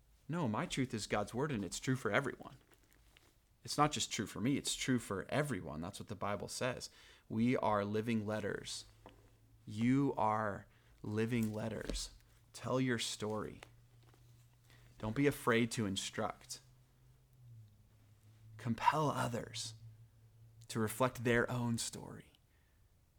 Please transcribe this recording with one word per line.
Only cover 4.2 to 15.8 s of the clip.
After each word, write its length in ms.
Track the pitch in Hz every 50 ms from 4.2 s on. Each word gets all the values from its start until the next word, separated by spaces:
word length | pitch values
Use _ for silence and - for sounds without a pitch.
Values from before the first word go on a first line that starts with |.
| 107
for 160 | - - 87
me, 160 | 101 131 143
it's 160 | 104 - - -
true 240 | - - - 127
for 300 | 120 - - 101 92 - -
everyone. 500 | - 131 151 147 120 90 85 76 69 76
That's 200 | 82 92 - -
what 100 | - -
the 60 | 101
Bible 320 | 98 95 101 104 92 87
says. 420 | 92 - - 113 127 123 - - - - - - - - - _ _
We 260 | - 110 117 123 127
are 280 | - - 104 107 101 101
living 400 | 104 104 110 110 120 117 110 104
letters. 600 | 104 107 107 104 98 - - - - - - - - - - - - - - - - - _ - - - - -
You 480 | - 107 107 113 123 131 139 143 135 -
are 480 | - 101 107 107 110 110 104 95 110 - - - - - - - - -
living 500 | 107 104 110 113 113 123 117 110 107 107
letters. 560 | 107 110 113 107 - - - - - - - - - - - - - - - -
Tell 280 | - - - 127 131
your 160 | 131 127 120
story. 640 | 113 - - - - 104 104 107 107 - - - - - - - - - - - - - - - - - - - - - - - _ _ - - - - - -
Don't 180 | - - 110 110
be 120 | 139 143
afraid 420 | 143 131 - - 123 113 117 120 117 -
to 120 | -